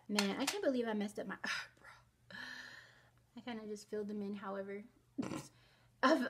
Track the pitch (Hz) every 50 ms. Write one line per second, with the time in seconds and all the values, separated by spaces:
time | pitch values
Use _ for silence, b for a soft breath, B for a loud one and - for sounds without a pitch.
0 | - - 208 208 202 196 190 - 262 285 - 415 392 294 262 247 233 226 214 208
1 | 202 208 - 214 - 190 180 - - - - - - - - - - - - -
2 | - - _ _ - - B B B B B B B B B B B B B B
3 | B B B - _ _ - 240 208 254 233 220 220 214 214 208 - - 214 214
4 | 208 202 214 208 202 196 208 202 202 196 196 196 196 196 202 208 214 - - -
5 | _ _ - - - - - 151 B B B B B B B B B B B -
6 | - 262 320 277 240 -